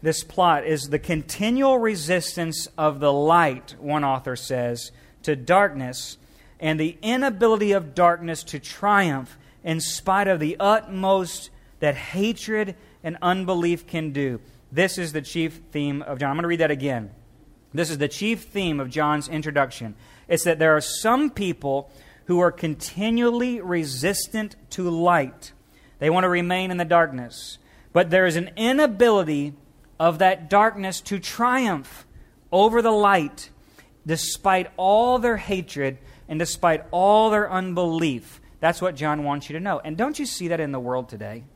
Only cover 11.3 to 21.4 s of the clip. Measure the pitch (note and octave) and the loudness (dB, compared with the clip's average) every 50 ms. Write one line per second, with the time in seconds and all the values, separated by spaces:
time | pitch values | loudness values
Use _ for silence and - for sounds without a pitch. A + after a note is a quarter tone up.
11.3 | - - - - - - _ _ _ _ - D3+ C#3+ - - - - F3+ G3 A3 | -8 -12 -14 -16 -20 -20 _ _ _ _ -2 -2 -2 -2 -6 -8 -4 -2 -2 -2
12.3 | A#3 - - - A3 G#3+ G#3+ F#3+ F#3 - - - _ _ _ E3 E3 - - F3+ | -2 -4 -6 -4 -2 -2 -2 -4 -6 -14 -18 -20 _ _ _ -10 -10 -4 0 0
13.3 | F3+ F#3+ F#3+ F3 F#3+ F3 E3+ E3+ E3+ E3 - - - E3 D#3+ D#3 C#3 C#3+ C#3+ C3+ | 0 0 0 -2 0 0 2 0 0 -2 -4 -8 -6 -6 -6 -4 -4 -2 -2 -2
14.3 | B2 A2+ - - - _ _ _ - C#3+ F3+ F#3+ F3 - F3+ E3 D3 D#3 C#3+ - | -4 -6 -10 -16 -20 _ _ _ 0 0 0 0 0 -4 -6 -6 -6 -8 -8 -6
15.3 | - E3+ D#3+ D#3+ D#3+ - - - - D3 C#3+ C#3+ C#3+ C#3+ D3+ - C#3+ B2+ C#3+ C#3 | -4 -4 -4 -4 -6 -10 -20 -10 -6 -4 -4 -2 -4 -6 -6 -8 -6 -4 -2 -2
16.3 | C#3 D#3 E3+ E3+ E3+ E3+ D#3+ D3+ D3 C#3 C3 C#3+ C3 A#2+ G#2+ G#2 - - - - | -2 -2 -2 -2 0 2 2 0 0 0 -2 -4 -4 -4 -6 -10 -14 -20 -20 -20
17.3 | _ _ - - - _ _ _ - C#3 E3+ D#3 E3 C#3+ C#3+ C#3+ - - G3 G#3+ | _ _ -20 -20 -20 _ _ _ -4 -4 -4 -2 -2 -4 -4 -4 -4 -4 -4 -2
18.3 | A#3 G#3+ - - - G3+ G3 F3 D#3 C#3+ C3+ B2+ B2 D3+ D3+ D3 D3+ D3 C#3+ - | -4 -4 -6 -10 -6 -4 -2 -2 -2 -4 -4 -6 -2 -2 0 0 0 -2 -4 -6
19.3 | E3 D3+ D3+ D#3 D3 D3 C#3 C3 B2 - A#2+ A2+ G2+ - - - - - _ - | -8 -6 -6 -2 0 0 0 0 -2 -10 -12 -12 -12 -14 -20 -20 -20 -20 _ -2
20.3 | E3+ D#3+ - F3 E3 D3+ D#3+ D#3+ D#3 D3+ D3+ - - - - A3 A#3 C4 D4+ D4 | -2 0 2 0 2 4 4 4 4 4 2 -2 -8 -2 0 2 2 2 2 0
21.3 | - - | -2 -2